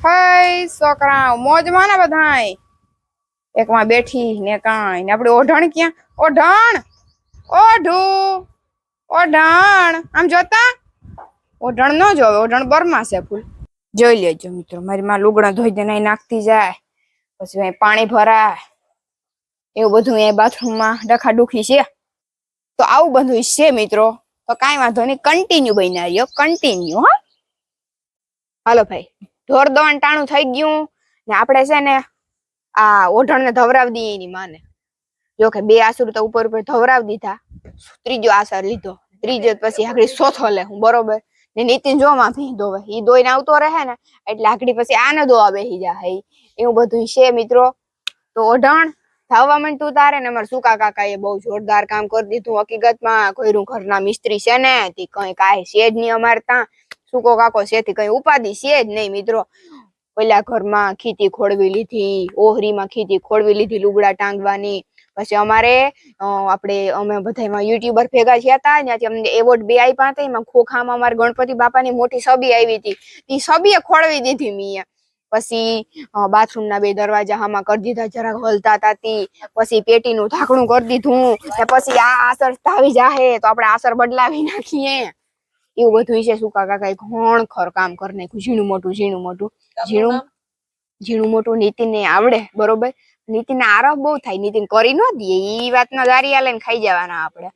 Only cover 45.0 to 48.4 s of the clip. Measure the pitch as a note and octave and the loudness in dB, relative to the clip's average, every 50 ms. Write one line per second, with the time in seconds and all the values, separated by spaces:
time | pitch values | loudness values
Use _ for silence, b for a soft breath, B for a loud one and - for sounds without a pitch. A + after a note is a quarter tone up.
45 | B3 C#4 D4 D#4 D4 B3+ B3 A3+ G#3 G3+ F#3+ G3+ G#3 B3 F#3 F3+ F#3+ F3+ E3+ - | 2 2 2 0 2 4 4 4 4 4 2 -2 -8 -8 -8 -6 -6 -8 -8 -6
46 | F3 F3+ F#3 G3 _ _ _ _ _ _ _ - A#3 A#3+ A#3 A#3 A#3+ G#3 A3+ A#3 | -8 -8 -8 -8 _ _ _ _ _ _ _ -2 -2 0 2 2 2 2 0 -6
47 | A3+ A#3 - C4 B3+ B3+ A#3+ A#3 A#3 A#3 B3 B3 B3+ B3+ C4 _ _ _ _ _ | -6 -4 2 4 4 4 4 0 -2 0 2 2 2 2 0 _ _ _ _ _
48 | _ - _ _ _ _ _ A3+ | _ -18 _ _ _ _ _ -2